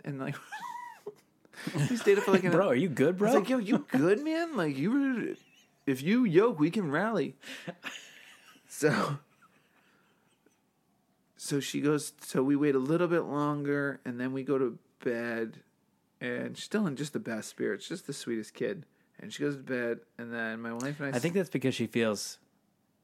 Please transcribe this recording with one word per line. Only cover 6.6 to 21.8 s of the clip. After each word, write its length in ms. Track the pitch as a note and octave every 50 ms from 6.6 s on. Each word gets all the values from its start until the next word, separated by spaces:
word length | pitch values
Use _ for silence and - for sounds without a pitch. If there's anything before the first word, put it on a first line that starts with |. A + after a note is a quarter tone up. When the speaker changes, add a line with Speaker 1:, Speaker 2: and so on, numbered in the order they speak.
| D3 E3+
Speaker 1:
can 180 | - A3 F#3 C#3+
rally." 460 | C#3 D#3+ G3+ A3+ A3+ E3+ C#3 - - - - - - - - - - - - - - - - - - - - - - - - - - - _ -
So, 480 | - - D3 D3+ A2+ G2+ G2 D3 C#3+ - - _ _ _ _ _ _ _ _ _ _ _ _ _ _ _ _ _ _ _ _ _ _ _ _ _ _ _ _ _ _ _ _ _ _ _ _ _ _ _ _ _ _
so 240 | - - - D3 C#3+
she 220 | C3 - - C#3+
goes, 320 | C3+ D3 D3+ C#3+ C#3+ - - -
so 220 | - - - C3+ C3
we 120 | C#3 C#3+
wait 200 | C#3 D3 D3 C3+
a 40 | C3
little 280 | B2+ C#3+ E3 E3 F3
bit 160 | D#3+ E3+ E3 E2
longer, 760 | F#2+ C#3 D3 D3 D3 D3 D3 C#3+ C#3+ C#3+ C#3+ C#3+ C#3 C3+ - -
and 120 | B2+ A#2+ A#2+
then 100 | B2+ C3
we 120 | C3 C3+ C3
go 140 | C#3+ C#3
to 200 | C3 C3+ A#2 A2+ - _ _ _ - -
bed, 540 | C3 A#2 A#2 A#2 A#2 A2+ A#2 A2+ A2+ - - - _ _ _ _ _ _ _ _ _ _ -
and 340 | A#2+ B2 B2 B2+ B2+ A#2+ A#2+
she's 80 | - -
still 240 | - - A3 G#3
in 80 | D#3 C3+
just 160 | C3+ D3 -
the 80 | - A#2
best 300 | G#2+ A#2 A2+ G#2+ - -
spirits, 400 | - - A#2+ A2 G2+ - - -
just 180 | E3+ F#3+ -
the 60 | - -
sweetest 400 | - - - A#2 A2 G#2+ - -
kid. 320 | - B2 A2+ G#2 D#3 C#3 _ _ _ _ _ _ -
And 140 | - G#2+ -
she 100 | - C#3+
goes 140 | D3 C#3+
to 60 | C3+ C3+
bed, 360 | C3 B2+ B2 A#2+ A#2 A#2 - - _ _
and 160 | - A#2+ A#2 A#2
then 280 | A#2 A2+ A2 A2+ A2+
my 100 | A#2 A#2
wife 280 | A#2 A#2+ B2+ C#3+ D3+ D3+
and 120 | C#3+ C#3 B2
I 40 |
Speaker 2:
I 20 | A#2+
think 140 | C3 E3+ F3
that's 160 | G3+ E3+ -
because 260 | - C3+ C3 C3 A#2+
she 120 | -